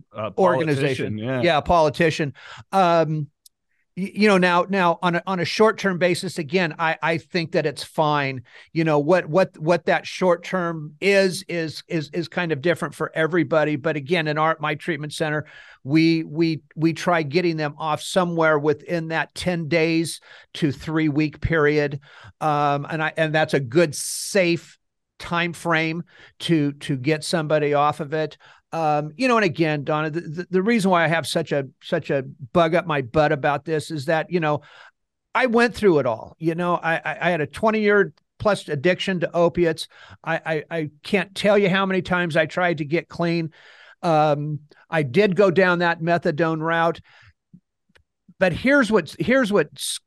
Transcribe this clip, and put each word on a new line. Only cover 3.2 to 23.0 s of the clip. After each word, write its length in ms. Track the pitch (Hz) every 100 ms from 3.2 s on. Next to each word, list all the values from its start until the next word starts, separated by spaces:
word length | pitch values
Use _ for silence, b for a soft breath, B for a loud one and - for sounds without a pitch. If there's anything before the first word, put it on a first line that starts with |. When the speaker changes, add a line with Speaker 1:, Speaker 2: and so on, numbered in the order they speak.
| 147 _ _ _ _ _ _ -
Speaker 2:
y-, 160 | 185
you 140 | - 214
know, 100 | 196
now, 280 | 180 175 180
now 300 | 196 175 170
on 140 | 180 170
a, 60 | -
on 140 | 190
a 40 |
short-term 540 | 165 - 220 220 196 180
basis, 400 | 180 175 190 -
again, 360 | 147 180 175 151
I, 200 | 165 160
I 160 | 160 165
think 340 | - 180 165
that 140 | 175 151
it's 160 | 147
fine. 600 | - - 156 147 139 131 B B B
You 120 | 156
know, 140 | 160 147
what, 260 | 143 180 165
what, 320 | 160 185 -
what 280 | 156 175 185
that 200 | 165 -
short-term 880 | - 185 175 180 190 170 165 151 -
is, 440 | 190 196 196 190 -
is, 340 | 170 160 127 -
is, 220 | 170 143
is 160 | 175 156
kind 240 | - 175
of 80 | 151
different 340 | 151 160 156
for 160 | - 156
everybody. 600 | - 160 175 143 160 151 151
But 200 | 151 151
again, 320 | 135 175 156
in 100 | 151
our, 180 | 156 160
my 160 | 151 151
treatment 360 | - 156 151
center, 320 | - 160 151 147 B B B
we, 400 | 131 156 160 165
we, 380 | 160 151 165 156 - -
we 160 | 160
try 300 | 156 - 175
getting 340 | 151 151 175 160
them 180 | 151 -
off 240 | 156 151
somewhere 560 | - 196 175 170 160 156
within 500 | 147 151 - 175 160
that 240 | 160 143 -
ten 320 | - 175 160
days 520 | 165 160 165 160 - B B B
to 180 | - 160
three 360 | 131 - 160 156
week 320 | 143 156 -
period. 600 | - 165 147 151 147 139 B B B -
Um, 460 | 156 147 147 143 143
and 100 | 160